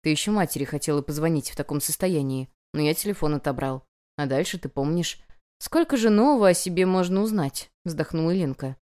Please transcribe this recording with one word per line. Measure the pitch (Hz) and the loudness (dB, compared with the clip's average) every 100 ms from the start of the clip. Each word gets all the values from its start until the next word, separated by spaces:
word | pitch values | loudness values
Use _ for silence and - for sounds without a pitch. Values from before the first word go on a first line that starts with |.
Ты | 156 | 0
ещё | 151 - | -2 0
матери | 208 170 139 | 0 0 -2
хотела | 139 147 - 147 | -4 -4 -2 -2
позвонить | 139 147 160 160 - | -2 -2 0 0 -2
в | - | -8
таком | 143 151 | -6 -4
состоянии, | - 160 185 165 135 131 131 _ _ | -4 -2 0 0 -2 -4 -8 _ _
но | 147 | -2
я | 151 | 0
телефон | 165 202 196 151 | 0 -4 -2 0
отобрал. | 147 143 131 135 131 _ _ _ - | 0 -2 -4 -4 -6 _ _ _ -6
А | 143 | -2
дальше | 135 156 175 | 0 -2 -4
ты | 143 | -8
помнишь». | 143 139 170 165 - - - _ _ | -4 0 0 -2 -6 -18 -20 _ _
«Сколько | - 320 339 269 | -2 0 2 2
же | 220 | 4
нового | 208 262 277 196 | 6 6 6 6
о | |
себе | 180 185 175 185 | 6 0 2 2
можно | 185 180 190 | 2 2 0
узнать?» — | 220 214 139 - - _ | 0 0 -2 -6 -14 _
вздохнула | 175 160 156 160 165 | -8 -6 -4 -2 0
Ленка. | 185 156 127 131 131 | 0 -2 -4 -8 -10